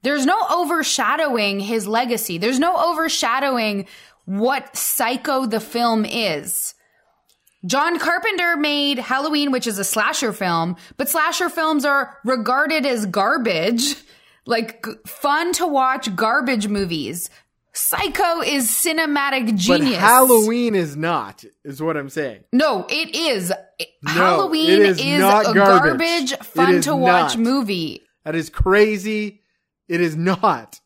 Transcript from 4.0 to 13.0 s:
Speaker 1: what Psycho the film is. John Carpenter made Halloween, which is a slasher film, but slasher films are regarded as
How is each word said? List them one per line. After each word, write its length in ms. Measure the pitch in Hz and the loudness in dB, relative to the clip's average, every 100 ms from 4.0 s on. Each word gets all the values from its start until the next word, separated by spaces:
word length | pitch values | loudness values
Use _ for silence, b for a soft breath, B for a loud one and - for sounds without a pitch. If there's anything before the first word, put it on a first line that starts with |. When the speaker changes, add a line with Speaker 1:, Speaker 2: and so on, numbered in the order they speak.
| b b - | b b -8
Speaker 1:
what 500 | 196 233 - - - | -2 0 -2 -6 -8
Psycho 720 | - - 233 254 302 269 262 | -4 -2 -2 -2 -2 -2 -2
the 140 | 220 | -4
film 420 | 220 233 240 220 | -4 -2 0 0
is. 720 | 214 233 214 151 - - - - _ _ _ _ _ _ _ _ 180 | -2 -2 -2 -4 -6 -8 -8 -12 _ _ _ _ _ _ _ _ -4
John 320 | 262 311 349 | 0 0 0
Carpenter 580 | - 349 349 381 349 330 | 0 0 -2 0 0 0
made 440 | 294 294 285 262 | 0 0 0 -2
Halloween, 520 | 220 262 302 294 285 | -2 -2 0 0 0
which 140 | 254 233 | -2 -2
is 140 | 196 | -4
a 40 | |
slasher 480 | 196 220 214 - 247 | -4 -2 -2 0 -4
film, 440 | - 185 170 165 175 B B | -2 -2 0 -2 -4 B B
but 120 | 269 | -4
slasher 400 | 330 311 330 349 | 0 0 0 -4
films 340 | 339 311 302 | -2 0 0
are 320 | 277 277 254 - | 2 0 -2 -6
regarded 640 | 220 262 220 254 294 311 277 | -4 -2 0 0 0 0 0
as 220 | 240 | -2